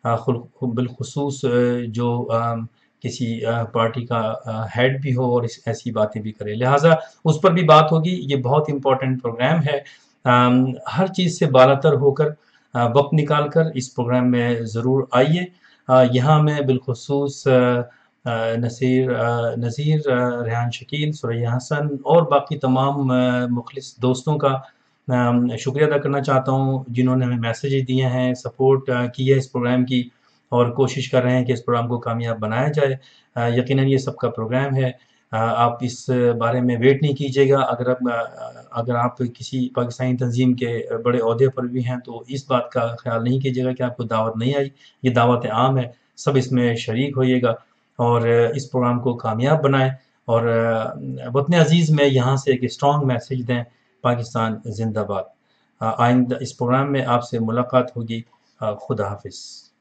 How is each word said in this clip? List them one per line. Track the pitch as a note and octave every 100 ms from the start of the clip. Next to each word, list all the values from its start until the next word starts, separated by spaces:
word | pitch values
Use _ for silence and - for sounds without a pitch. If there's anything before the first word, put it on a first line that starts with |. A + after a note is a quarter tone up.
آ، | A#2+ A2+
خل-، | - A#2+ - _ B2+
بالخصوص، | A#2 B2 - B2+ - C#3+ C3+
آ، | B2+ B2 B2 B2 A#2+
جو، | A2 A#2+ A#2+ A#2+
آم، | A2+ A#2 A#2 A2+ _ _ _
کسی، | B2 - A#2 A2+
آ، | A2+ A#2
پارٹی | A2 A#2 A2+ B2+ A#2+
کا، | A#2+ A2 A2
آ، | - A2
ہیڈ | A2 A#2+ C3 C3+
بھی | C#3 B2
ہو |
اور | B2+ B2
اس، | A#2+ - -
ایسی | A2 B2
باتیں | A2 G#2+ A2
بھی | G#2+
کرے، | G#2+ G#2+
لہٰذا | G#2+ B2+ C#3+ D#3+ D#3+ - _
اس | D#3+ D3+
پر | -
بھی | E3+
بات | D#3+ D#3 D#3
ہوگی۔ | D#3+ D#3+ F3+ C#3
یہ | C#3
بہت | A#2+ D3 D3+
امپورٹنٹ | C#3+ C3+ C3 C3+ B2+
پروگرام | A#2+ A2+ B2+ E3
ہے۔ | D3 C#3+ C#3+ - _ _
آم، | B2+ B2 B2 B2+ C3 B2 - -
ہر | F#3+
چیز | - F3 -
سے | D#3
بالاتر | C3 C3 C3+ D#3+
ہو | C3+ C#3
کر، | C3+ D3+ D#3 _ _ _
آ، | B2+ A#2+
وقت | B2 C#3
نکال | D#3 C#3+ D3 D3
کر | E3 D#3+
اس | C3 B2+
پروگرام | - A#2+ B2 B2
میں | B2 A#2+ A#2+
ضرور | A#2 A2 B2 C3 B2+
آئیے۔ | B2 C#3+ E3+ F3+ _ _ _ -
آ، | C3
یہاں | B2+ B2+ C3 D3+
میں | D3+ D3+
بالخصوص، | C3+ B2+ - A#2 - C#3 C#3+ C#3 -
آ، | B2+ B2 B2 A#2+ _ _ _ -
آ، | A2+ A2+ A2+
نصیر، | A#2+ - B2+ B2+ B2+ A#2+
آ، | A#2 A#2+ A#2 A2+
نذیر، | A#2+ A2+ D3 D#3 D3
آ، | B2 B2 A#2+
ریحان | A#2 A#2 A#2+
شکیل، | - - D3+ D3+
سریہ | D3+ A#2 A#2 A#2+ B2
حسن | B2+ D3 D3
اور | C#3 C#3 E3
باقی | D#3+ C#3+ - D3
تمام، | B2+ C3 C#3 C#3+ C3+
آ، | B2+ B2+ B2 B2
مخلص | A#2+ A#2+ C#3 - -
دوستوں | B2 - - D3
کا، | C#3+ C3+ - _ _ _ -
آم، | B2 A#2+ A#2+ B2 A#2
شکریہ | - C3 D3+
ادا | C#3+
کرنا | C#3 C#3
چاہتا | C3+ C3 -
ہوں، | C3+ C3+ C3 C3
جنہوں | A#2+ B2+ B2+
نے |
ہمیں | B2+ B2
میسیج | A#2 A2+ C#3+ C3+ B2+
دیے | B2+ C3
ہیں، | B2+ B2+
سپورٹ، | B2 - - C3+ C3+ C3+
آ، | B2 B2
کی | A#2 C3
ہے | C3+
اس | C3
پروگرام | B2+ A#2+ B2+
کی | B2+ B2+ B2 _ _ _ _
اور | B2 A#2+
کوشش | B2 B2+ - -
کر | C3
رہے | B2 B2+
ہیں |
کہ | B2
اس | A#2
پروگرام | - A#2+ A#2+
کو | A#2+
کامیاب | A#2+ A#2 A#2 A2
بنایا | G#2+ A#2 D3
جائے۔ | D3+ C#3 C3 - _ _
آ، | - A#2
یقیناً | A#2+ B2 C3+ C3+
یہ | C3+
سب | C3+ D3
کا | A#2+
پروگرام | A#2 A2 B2+ C#3 C3+
ہے۔ | B2+ - _ _
آ، | _ A2 A2+ A2+
آپ | A#2+ A#2+
اس | B2 - - B2+ A#2+ A#2
بارے | A#2 B2
میں | B2 A#2+
ویٹ | B2+ C3+
نہیں | D3
کیجیے | C3+ C#3 C3 C3+
گا۔ | C#3
اگر | B2+ A#2+ B2
آپ، | B2+ B2
آ، | A#2 - - - - -
اگر | B2 A#2+
آپ | A#2+ B2 -
کسی | B2 - - C3 B2
پاکستانی | - A#2+ A#2+ B2+ B2
تنظیم | B2+ A#2 B2+
کے | B2 A#2+ A#2 - A2+
بڑے | A#2 A#2+
عہدے | A2+ A#2 C3+
پر | C3
بھی | B2 B2+
ہیں | B2 B2+
تو | B2 A#2 A#2
اس | C3+ -
بات | B2+ A#2+
کا | B2+ A#2 A#2
خیال | - A2+
نہیں | A#2+ C3
کیجیے | C3+ B2+
گا | B2+
کہ | B2+
آپ | B2 A#2+
کو |
دعوت | A2+ A2+ A2+ A2+
نہیں | A#2+
آئی۔ | C#3+ C#3 _ - _
یہ | C3
دعوت | B2 A#2+ A#2+ A2
عام | A2 C3 C3+
ہے، | A#2+ - _ -
سب | - C3+
اس | B2+
میں | B2+ A#2+
شریک | A#2 - A2+ C#3+ C3
ہوئیے | B2+ B2+
گا | A#2+ A2+ _ _ _ -
اور، | A#2+ A#2+ A#2
آ، | A#2 A#2
اس | C3 -
پروگرام | C3 B2 B2
کو | B2+
کامیاب | A#2+ A#2 A2 C3 D#3
بنائیں | C#3+ C3+ C3 C3+ _ _
اور، | - A2+
آ، | A#2 A2+ A#2 A2+ A2 - C3 C3 B2
وطن | B2+ C#3
عزیز | E3+ D3+ E3 D#3+
میں | D3+ C#3+
یہاں | C3 B2 C3+
سے | C#3
ایک | B2
اسٹرانگ | B2 - C#3+ D3 C3+
میسج | B2 - C3 A#2+
دیں، | B2 A#2+ _ _ _
پاکستان | B2 A#2+ A2+ A#2+ A2+ G#2+
زندہ | A#2 G2+ A2+ A2 G2+
باد۔ | G2 - _ _ _ _ _
آ، | A2+ A2+
آئندہ | A#2+ B2+ B2 B2
اس | B2 -
پروگرام | B2 C3 C#3
میں | C#3 A#2+
آپ | B2
سے | A#2+ A#2+
ملاقات | A2+ A#2 B2 C3 B2 -
ہوگی۔ | A2+ A2+ A2+ _ _ _
آ، | G#2+
خدا | G2+ - A2 G2+
حافظ۔ | G2+ G2 - - - _ _